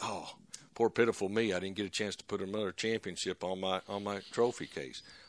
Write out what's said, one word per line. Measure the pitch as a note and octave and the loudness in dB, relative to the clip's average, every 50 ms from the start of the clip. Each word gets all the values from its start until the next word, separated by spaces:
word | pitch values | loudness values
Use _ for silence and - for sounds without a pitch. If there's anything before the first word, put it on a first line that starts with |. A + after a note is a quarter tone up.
"Oh, | - A2+ G#2 F2+ E2 - - - - - - - - - - | -6 -6 -4 -6 -6 -8 -12 -16 -18 -18 -18 -18 -18 -10 0
poor | - A#2 A2 | 2 2 4
pitiful | - - A#2 A#2 A2 - G2+ F#2+ | 6 6 6 6 4 2 0 0
me, | G2+ A2+ A#2 G#2+ F#2 | 2 2 2 4 2
I | F2+ | 0
didn't | F#2 F#2+ G2 | 0 -2 -2
get | G2 G#2 | -4 -4
a | F#2+ | -2
chance | - - G#2+ G2+ F#2 | -2 -2 -2 -2 -4
to | - - | -6 -6
put | - G#2 G2 | -4 -4 -4
another | G2 F#2+ G2+ G#2+ G#2+ F#2+ F2+ | -2 -2 -2 -2 -2 -2 -2
championship | - - A2+ A2+ A2 - G2 F2 - - F#2 F2+ - - | -2 0 0 0 0 -2 -4 -6 -4 -2 -4 -2 -2 -2
on | F2+ F#2+ F#2+ | -2 -2 0
my, | F#2+ F#2+ F#2 F#2 - - | 0 2 2 0 0 -2
on | G2+ G2+ G2+ | -4 -4 -2
my | G2+ G2+ G2 F#2+ - - | -2 -4 -4 -6 -2 2
trophy | - A#2 B2 A#2 - E2 | 4 4 4 4 0 -6
case." | - - - C#2 C2 - - - - - - - | -8 -6 -8 -8 -8 -10 -12 -14 -16 -20 -20 -20